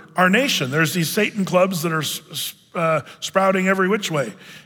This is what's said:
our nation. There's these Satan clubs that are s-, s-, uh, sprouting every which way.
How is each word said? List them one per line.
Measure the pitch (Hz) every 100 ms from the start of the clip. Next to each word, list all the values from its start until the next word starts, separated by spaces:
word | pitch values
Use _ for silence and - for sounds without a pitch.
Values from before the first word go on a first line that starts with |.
| - -
our | 185
nation. | 214 277 - 131
There's | 147 160
these | 175 156
Satan | 214 214 214 180
clubs | 180 190 175
that | 165
are | 160
s-, | 139 - -
s-, | 147 - - _ 185
uh, | 165 156 - -
sprouting | - 190 190 190 190
every | 190 185
which | 208 -
way. | 147 113 - - -